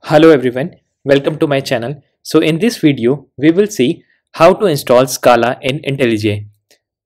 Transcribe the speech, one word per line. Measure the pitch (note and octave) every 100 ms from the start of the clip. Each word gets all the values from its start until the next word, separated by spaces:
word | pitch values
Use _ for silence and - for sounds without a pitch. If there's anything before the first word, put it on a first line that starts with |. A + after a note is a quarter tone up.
| -
Hello | D#3 D#3+
everyone, | D3 B2 B2 D#3+ - _ _
welcome | C3+ C#3 C#3 D3+
to | D#3+
my | C#3
channel. | C3+ B2 A#2 D3 _ _
So | - -
in | D#3+ D#3+
this | A3 A#3+
video, | D#3+ A#2+ A2+ C#3 _ -
we | D3
will | E3+ G#3
see | G#3 F#3+ E3 _ _ _
how | - E3
to | F#3 G3+
install | C#3+ - B2 C3+
Scala | - C3 A#2+ A#2 C3
in | C3+ C#3+
IntelliJ. | - C#3 B2+ A2 G#2+ G#2 G#2 _ _ _ _ _